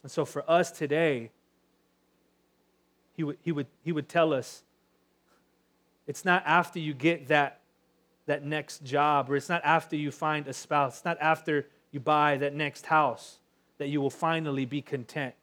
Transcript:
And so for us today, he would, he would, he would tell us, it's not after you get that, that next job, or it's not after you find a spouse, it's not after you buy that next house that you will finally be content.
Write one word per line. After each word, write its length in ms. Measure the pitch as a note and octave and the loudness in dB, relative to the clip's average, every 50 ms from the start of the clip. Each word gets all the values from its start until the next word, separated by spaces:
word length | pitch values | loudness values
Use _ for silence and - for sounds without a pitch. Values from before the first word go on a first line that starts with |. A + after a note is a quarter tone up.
And 80 | - C3+ | -16 -6
so 140 | - - D3 | -2 -2 -2
for 260 | - - D3 C3+ - | -2 -4 -8 0 4
us 200 | E3 F3 F3 E3+ | 4 4 4 2
today, 600 | - - D#3+ C#3+ C#3+ D#3 E3+ D#3+ C#3 A#2+ A#2 A2+ _ _ _ _ _ _ _ _ _ _ _ _ _ _ _ _ _ _ _ _ _ _ _ _ _ _ _ _ _ _ _ _ _ _ _ _ | -2 -6 -2 0 2 2 2 2 2 0 -4 -10 _ _ _ _ _ _ _ _ _ _ _ _ _ _ _ _ _ _ _ _ _ _ _ _ _ _ _ _ _ _ _ _ _ _ _ _
he 100 | _ - | _ -6
would, 140 | D#3+ C#3+ C#3+ - | -4 -4 -4 -6
he 100 | _ E3+ | _ -4
would, 140 | E3 C#3+ C3 - _ _ _ | -2 -2 -4 -6 _ _ _
he 80 | D#3+ | -4
would 160 | F3 D3+ C#3+ - | -4 -4 -4 0
tell 240 | - E3+ E3 D#3+ | 4 4 4 4
us, 300 | D3 C3 B2 - - - _ _ _ _ _ _ _ _ _ _ _ _ _ _ _ _ _ _ _ _ _ _ _ _ _ _ _ _ _ | 4 0 -2 -6 -14 -18 _ _ _ _ _ _ _ _ _ _ _ _ _ _ _ _ _ _ _ _ _ _ _ _ _ _ _ _ _
it's 180 | - C#3+ - - | -12 -12 -6 -4
not 180 | F#3+ F3+ F#3 - | -2 -2 -2 0
after 320 | D3+ D#3 F3 E3+ - - F3+ | 2 2 2 2 2 -6 -8
you 160 | D#3 D3+ D3 | -6 -6 -6
get 340 | B2+ C3 E3 E3+ D3+ C#3+ B2+ | 0 2 2 2 2 0 2
that, 320 | D3+ D3 C#3+ C#3 - _ _ _ _ _ _ _ _ _ _ _ _ _ _ | 2 2 2 0 -2 _ _ _ _ _ _ _ _ _ _ _ _ _ _
that 180 | - D3 D3+ | -4 -4 -2
next 400 | C#3+ C#3+ D3+ D3+ C#3+ - - - | -2 -4 -4 -4 -6 -8 -14 -14
job, 460 | D3 C3 C3+ C#3+ D3 D3+ D3 C#3+ C3 B2+ | -10 -2 0 2 4 4 4 2 2 0
or 80 | C#3+ | -2
it's 140 | C#3+ C3+ - | -4 0 -2
not 100 | F3 E3+ | -2 0
after 340 | D3+ D3 D#3+ E3 D#3 - D#3+ | 2 4 2 2 2 -2 -6
you 140 | D3+ D3 D3 | -4 -4 -4
find 380 | C3+ - E3 D#3 D3+ D3+ D3 C#3 | -6 -2 -2 -2 -2 -2 -4 -8
a 60 | B2+ | -10
spouse, 420 | - - - D3+ D3 C#3+ C3 - | -12 -6 -2 2 2 2 0 -2
it's 80 | - - | -6 -4
not 140 | F3 E3+ - | -4 -4 0
after 460 | D3 D#3 D#3+ D#3+ - - D3+ D3 C#3+ - _ _ _ _ | 2 2 2 2 0 -2 -2 -2 -2 -4 _ _ _ _
you 100 | - C#3+ | -12 -6
buy 380 | B2 D3+ D3+ D3+ D3 D3 C#3+ C3+ | 0 2 4 4 4 4 4 2
that 160 | C#3+ C#3+ C#3+ | 0 -2 -2
next 320 | D3 D#3 C#3+ C3+ - - | -2 -4 -4 -4 -8 -2
house 540 | - D#3+ D#3 D3+ B2+ A2+ - - - - _ _ _ _ _ _ _ _ | 4 4 6 6 4 0 -4 -10 -20 -20 _ _ _ _ _ _ _ _
that 120 | _ D3 C#3+ | _ -6 -2
you 120 | C#3+ D3 | 0 0
will 80 | C#3 C3+ | 0 0
finally 560 | - - - D#3+ E3 D#3+ D#3+ D3+ C#3 C3+ C3+ | -2 0 0 0 0 0 0 -2 -2 -2 -2
be 160 | A#2+ C#3 D3 | -2 -4 -6
content. 540 | C3 - - C3 A#2+ - - D3+ C#3 B2+ - _ | -6 -6 -8 -8 -8 -8 -6 -6 -6 -6 -8 _